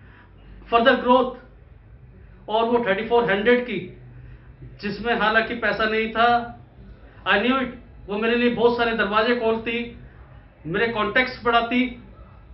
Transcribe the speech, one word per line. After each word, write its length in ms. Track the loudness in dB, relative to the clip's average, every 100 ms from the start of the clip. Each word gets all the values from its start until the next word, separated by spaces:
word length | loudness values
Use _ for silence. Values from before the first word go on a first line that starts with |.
| -20 -20 -20 -20 -20 -20 0
further 300 | 4 4 4
growth। 320 | 4 2 2 -6 -18 -20 -20 -20 -20 -20 -20 -20 -20 -20 -4
और 160 | 0 2
वो 200 | 2 0
थर्टी 200 | -2 0
फ़ोर 240 | 2 2
हंड्रेड 320 | 2 4 2
की, 340 | 0 -8 -10 -16 -20 -20 -20 -20 -20 -20 -20 -10
जिसमें 380 | -8 -6 -2 0
हालांकि 360 | 2 2 0 -2
पैसा 300 | -2 0 -2
नहीं 260 | -2 -2
था, 480 | 2 2 2 -2 -14 -20 -20 -20 -20 -20 -8 0
I 60 |
knew 240 | 2 2 0
it, 100 | -2 -10 -20 -18 -8
वो 100 | -4
मेरे 180 | 0 2
लिए 140 | 0
बहुत 280 | 4 2 2
सारे 140 | 0
दरवाजे 440 | 0 0 0 2 0
खोलती, 640 | 0 -2 -4 -6 -8 -14 -20 -20 -20 -20 -20 -16 -6
मेरे 220 | -2 -2
contacts 580 | -2 -2 0 -2 -2 0
बढ़ाती। 580 | 0 2 0 -2 -6 -20 -20 -20 -20 -20